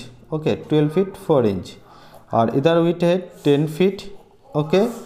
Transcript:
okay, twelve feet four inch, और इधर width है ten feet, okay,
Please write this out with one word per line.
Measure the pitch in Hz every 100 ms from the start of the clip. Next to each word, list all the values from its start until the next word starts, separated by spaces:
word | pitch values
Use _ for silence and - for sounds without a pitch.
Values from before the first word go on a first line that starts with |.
| - - -
okay, | 156 156 101
twelve | - 151 151
feet | 180 196 -
four | - 147 110
inch, | 92 85 - - - - - -
और | 117 113 139
इधर | 156 165
width | 170 170
है | 175 180 185 -
ten | 147 143 156
feet, | 156 185 190 - - - _ _
okay, | 151 151 185 233 -